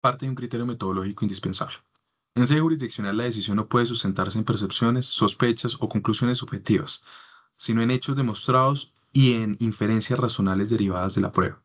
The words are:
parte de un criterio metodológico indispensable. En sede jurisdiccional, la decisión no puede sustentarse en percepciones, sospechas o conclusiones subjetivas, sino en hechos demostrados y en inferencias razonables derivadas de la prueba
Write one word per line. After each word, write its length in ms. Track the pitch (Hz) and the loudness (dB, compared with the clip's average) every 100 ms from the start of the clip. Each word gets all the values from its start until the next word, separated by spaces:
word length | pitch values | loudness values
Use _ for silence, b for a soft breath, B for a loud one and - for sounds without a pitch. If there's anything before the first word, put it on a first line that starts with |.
parte 240 | 127 135 135 | 0 -2 -6
de 40 | |
un 60 | 127 | -6
criterio 300 | 123 120 120 | -6 -4 -4
metodológico 600 | 120 95 95 95 101 107 | -4 -4 -2 -4 -4 -4
indispensable. 500 | 98 95 92 95 - _ _ _ _ _ 123 | -2 -6 -6 -8 -10 _ _ _ _ _ 0
En 100 | 123 | 2
sede 160 | 151 | 4
jurisdiccional, 560 | 160 156 123 - 104 107 | 2 0 -4 -6 -4 -2
la 60 | |
decisión 340 | 120 113 101 104 | -4 -4 -2 -2
no 100 | 104 | 2
puede 200 | 123 117 | 2 2
sustentarse 500 | 117 98 95 92 107 | 0 -2 -2 -2 -2
en 80 | 110 | -2
percepciones, 640 | 101 98 - 117 123 123 | -2 -2 0 0 0 -2
sospechas 680 | - 202 - 120 117 123 - | 0 0 2 0 0 -4 -4
o 100 | 110 | -4
conclusiones 480 | 107 104 107 120 123 | -2 -2 0 0 -2
subjetivas, 680 | - 98 - 98 - - B B B B B _ | -4 -10 2 2 2 -12 B B B B B _
sino 240 | - 113 | -2 0
en 80 | 117 | 2
hechos 260 | 127 131 139 | 0 -2 -2
demostrados 760 | 123 104 - 127 131 139 - _ _ | -2 -2 2 4 4 0 -6 _ _
y 220 | 139 135 | 6 6
en 240 | 117 110 104 | 6 0 0
inferencias 580 | 117 104 107 110 107 123 | -2 0 2 2 0 0
razonables 520 | 117 - 98 92 104 | 0 0 0 2 2
derivadas 460 | 113 98 90 92 98 | 2 2 0 0 0
de 60 | |
la 100 | 95 | 0
prueba 320 | - 87 - | 2 0 -4